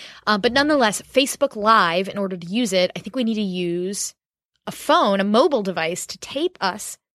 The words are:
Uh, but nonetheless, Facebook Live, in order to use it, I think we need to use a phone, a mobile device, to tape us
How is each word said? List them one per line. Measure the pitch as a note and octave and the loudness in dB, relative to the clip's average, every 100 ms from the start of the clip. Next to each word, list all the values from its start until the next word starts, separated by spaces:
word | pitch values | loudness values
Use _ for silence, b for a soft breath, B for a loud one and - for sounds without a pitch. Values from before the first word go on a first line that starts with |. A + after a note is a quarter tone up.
| B B - | B B -2
Uh, | G#3 | 0
but | A#3 | 2
nonetheless, | C4 D4 D4 A3 - | 2 2 4 2 0
Facebook | - C4 C#4 - C#4 A3 | 0 0 0 0 -2 0
Live, | G#3 A3+ F3 F3 F#3+ | 4 4 4 0 -2
in | G3+ | -4
order | G3 F#3 | -6 -6
to | E3+ | -4
use | G#3+ A#3+ | -2 0
it, | F#3 F3+ | 2 0
I | F#3 | -2
think | G#3 C4 | -8 -4
we | |
need | A3+ | -2
to | G#3+ | -2
use | G3+ F3+ F3 F3 F3+ G3+ - - _ _ _ _ - | -2 -2 -2 -2 -4 -6 -10 -12 _ _ _ _ -14
a | |
phone, | - - E4 B3 G3 | -8 2 4 4 2
a | |
mobile | G3 A3 E4 C4 | 2 4 4 2
device, | G3 E3+ D#3+ F3+ - | -2 -2 -4 -4 -10
to | - | -14
tape | - C#4 F4+ - | -10 -4 -4 -2
us | F#3+ G3+ - - _ | -4 -4 -12 -16 _